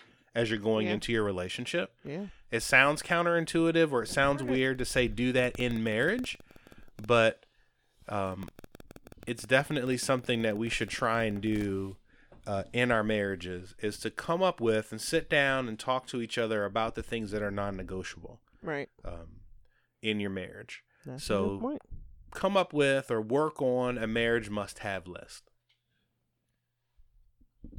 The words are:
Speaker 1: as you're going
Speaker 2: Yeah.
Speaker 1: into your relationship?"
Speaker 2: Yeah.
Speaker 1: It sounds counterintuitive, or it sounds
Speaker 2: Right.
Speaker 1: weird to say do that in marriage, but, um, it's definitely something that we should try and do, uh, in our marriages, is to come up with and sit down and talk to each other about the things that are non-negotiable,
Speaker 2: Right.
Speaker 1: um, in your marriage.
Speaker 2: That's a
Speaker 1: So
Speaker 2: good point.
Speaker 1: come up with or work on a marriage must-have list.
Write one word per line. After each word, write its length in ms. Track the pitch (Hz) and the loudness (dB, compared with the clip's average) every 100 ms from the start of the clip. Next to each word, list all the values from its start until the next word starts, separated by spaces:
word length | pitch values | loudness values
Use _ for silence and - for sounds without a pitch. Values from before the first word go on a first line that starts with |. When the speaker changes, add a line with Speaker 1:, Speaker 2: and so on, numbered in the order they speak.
| - _ _ | -20 _ _
Speaker 1:
as 140 | 117 117 | -2 0
you're 100 | 110 | 0
going 280 | 107 110 107 | 2 2 2
Speaker 2:
Yeah. 80 | |
Speaker 1:
into 180 | 104 - | 0 0
your 100 | 113 | 0
relationship?" 720 | 104 92 90 - 123 170 190 _ 143 | 0 0 -4 -6 -4 -4 -4 _ -10
Speaker 2:
Yeah. 220 | 156 202 - - | -10 -10 -14 -4
Speaker 1:
It 100 | 117 | -4
sounds 400 | - 131 139 151 | 4 6 6 4
counterintuitive, 880 | - 170 170 170 160 170 165 165 160 | 0 2 4 2 2 2 4 4 4
or 120 | 127 | 2
it 40 | 107 | 0
sounds 320 | - 139 143 | 4 4 4
Speaker 2:
Right. 80 | 131 | 0
Speaker 1:
weird 260 | 131 131 127 | 2 2 0
to 80 | 123 | 0
say 200 | 131 120 | 2 2
do 260 | 107 123 | 2 2
that 220 | 127 123 - | 2 2 0
in 240 | 123 113 | 0 0
marriage, 540 | 113 107 147 247 151 - - - - - - - 110 | 0 2 2 0 -4 -10 -16 -20 -20 -20 -18 -8 2
but, 380 | 120 113 - _ _ _ _ _ _ - | 6 6 2 _ _ _ _ _ _ -8
um, 400 | 104 95 92 92 - - - - - - - - | -4 -4 -4 -10 -14 -18 -18 -20 -20 -20 -12 -10
it's 180 | 117 | -8
definitely 540 | 107 131 - 147 127 127 | 2 2 4 -2 0 0
something 420 | - 131 123 120 | 0 0 0 0
that 140 | 113 104 | 0 0
we 140 | 117 | -2
should 180 | - 104 | -2 -4
try 360 | - 120 113 | -2 0 2
and 180 | 113 101 | 0 0
do, 560 | 110 107 101 98 95 95 _ - - - - | 0 0 0 -2 -4 -10 _ -20 -20 -14 -6
uh, 180 | 98 - | -4 -2
in 180 | 123 123 | 0 2
our 140 | 113 | 2
marriages, 720 | 107 107 101 92 87 90 92 - | 2 2 0 -2 -6 -10 -12 -6
is 180 | 107 101 | -6 -4
to 120 | 113 | -6
come 320 | - - 170 | -6 -2 0
up 160 | 185 - | 0 2
with 320 | 113 110 107 | 2 2 0
and 80 | 110 | -6
sit 260 | - 160 - | -2 -2 2
down 400 | 151 139 135 123 | 2 2 2 -2
and 100 | 107 | -4
talk 280 | - 131 - | -2 -2 -2
to 160 | 127 | -6
each 160 | 113 - | -4 -2
other 260 | 113 107 | 0 0
about 300 | 101 104 113 | 0 0 -2
the 80 | 117 | -4
things 280 | - 117 104 | -6 -4 -4
that 120 | 104 | -2
are 80 | 104 | -2
non-negotiable, 920 | 101 101 95 90 92 92 82 85 - _ _ | -2 -2 -4 -6 -8 -8 -12 -16 -18 _ _
Speaker 2:
Right. 260 | 175 143 - _ | -8 -6 -8 _
Speaker 1:
um, 360 | - 85 82 90 - - - _ _ _ | -10 -10 -12 -18 -20 -20 -20 _ _ _
in 180 | 110 104 | -2 -2
your 120 | 101 | -2
marriage. 520 | 95 90 101 110 - _ _ | -4 -8 -12 -16 -18 _ _
Speaker 2:
That's 180 | 147 131 | -14 -10
a 20 | - | -2
Speaker 1:
So 220 | 101 98 | 0 0
Speaker 2:
good 100 | 98 | -2
point. 220 | 247 302 - - - - - | -4 -6 -10 -14 -14 -20 -16
Speaker 1:
come 260 | - 190 196 | -4 2 2
up 160 | 175 | 2
with 380 | 147 139 135 - | 4 4 4 2
or 100 | 113 | -2
work 400 | 107 139 156 - | 2 2 2 0
on 380 | 131 123 123 123 | 0 2 0 0
a 80 | 113 | -2
marriage 420 | 113 117 120 104 | 2 2 2 0
must-have 580 | 104 98 - 107 95 87 | -4 -6 -6 -6 -6 -6
list. 440 | 90 - - - _ _ _ _ _ _ _ _ _ _ _ _ _ _ _ - _ _ _ _ _ - | -14 -16 -20 -20 _ _ _ _ _ _ _ _ _ _ _ _ _ _ _ -20 _ _ _ _ _ -14